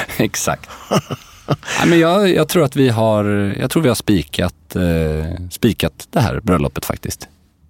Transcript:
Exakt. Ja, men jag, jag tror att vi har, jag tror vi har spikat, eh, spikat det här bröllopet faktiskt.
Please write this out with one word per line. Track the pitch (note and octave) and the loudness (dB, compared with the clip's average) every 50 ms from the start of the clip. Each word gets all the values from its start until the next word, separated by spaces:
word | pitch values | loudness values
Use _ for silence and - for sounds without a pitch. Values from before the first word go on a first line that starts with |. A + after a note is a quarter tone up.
| - - - | -6 -4 -2
Exakt. | - A2+ G#2+ - - - - D2+ - - - - - - - A3 G3 - - - - - - - - - - C#3+ - - - - - | -2 -2 -2 -2 -4 -4 -4 -4 -4 -8 -14 -20 -18 -6 -4 -2 -2 -2 -4 -8 -12 -12 -16 -20 -12 -8 -6 -6 -6 -6 -6 -4 0
Ja, | - | 2
men | - E3+ E3 | 4 4 4
jag, | D#3+ E3 F3 G3+ G#3 F#3+ | 4 4 4 4 2 2
jag | E3+ - D#3 D3+ | 2 2 0 2
tror | - F#3 D3+ | 2 2 2
att | C3+ - | 2 2
vi | C#3+ C3+ B2+ | 2 2 2
har, | A2+ A2 A2+ A2 G#2+ G#2+ G#2 G#2 G#2 G2+ G2+ G2 G2+ - | 2 2 2 2 2 2 2 0 0 0 0 -2 -2 -4
jag | - B2+ | -4 -2
tror | - E3 D#3+ | 0 2 2
vi | B2+ | 2
har | A2+ | 2
spikat, | - - - G#2+ F2 D2+ - - - F2+ F2+ - _ _ - - | 0 2 2 2 2 0 -2 -2 -2 -2 -2 -4 _ _ -8 -4
eh, | E2+ F2+ F2 E2 D#2+ D#2+ D#2 D#2 D#2 D#2 E2 E2+ F2 F2+ F2+ | -2 0 0 2 0 0 0 -2 -4 -4 -6 -6 -8 -10 -12
spikat | - - - A#2 F#2 - - D#2+ - - - - | -4 0 0 0 2 0 -2 -4 -4 -6 -12 -4
det | - E3+ | -2 0
här | A#2+ - C2 C#2+ G#2+ | 0 0 0 -2 0
bröllopet | A2 F2+ D#2+ C#2+ C#2 - D#2 - | 0 2 2 0 -2 -4 -6 -6
faktiskt. | - - - - - - - - - _ _ _ _ _ _ _ _ | -6 -6 -6 -8 -10 -10 -12 -14 -18 _ _ _ _ _ _ _ _